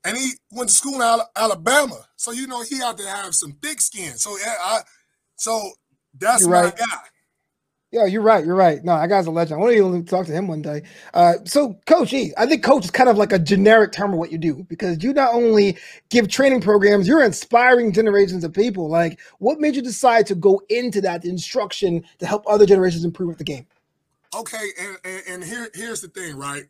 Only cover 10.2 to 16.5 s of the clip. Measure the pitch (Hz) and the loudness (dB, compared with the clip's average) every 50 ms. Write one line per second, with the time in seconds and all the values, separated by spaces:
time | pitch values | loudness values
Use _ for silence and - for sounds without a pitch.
10.2 | 185 165 147 170 202 185 160 151 151 151 147 147 165 - - - - - - - | -4 -4 -6 -6 -6 -6 -8 -8 -8 -8 -10 -10 -12 -16 -20 -20 -20 -2 2 4
11.2 | 175 170 170 - 208 - - 285 294 240 185 _ _ - 320 359 277 - 240 269 | 6 6 4 2 -4 -2 0 0 0 0 -6 _ _ 4 4 4 4 -2 -2 -4
12.2 | 226 156 - - 226 262 320 240 - - 277 269 180 175 - - 247 254 220 202 | -4 -6 -2 -2 0 2 2 0 4 2 2 2 2 -4 2 4 4 4 6 4
13.2 | 208 202 202 185 160 139 202 190 196 208 226 226 214 208 - - 202 202 190 160 | 2 2 2 0 2 2 2 4 6 6 6 6 6 2 -2 -6 -4 -4 -4 -4
14.2 | 170 - 156 165 160 165 139 143 190 _ 165 - 220 185 170 156 170 262 277 285 | -6 -6 -8 -4 -4 -4 -4 -4 -10 _ -10 -8 -6 -6 -4 -4 -4 -2 0 0
15.2 | 269 240 233 240 240 226 220 208 202 196 180 - - - - - _ _ - 240 | 0 2 2 2 2 4 4 4 4 2 0 -4 -14 -20 -20 -20 _ _ 2 2
16.2 | 214 - - - 277 269 | 2 2 0 2 2 2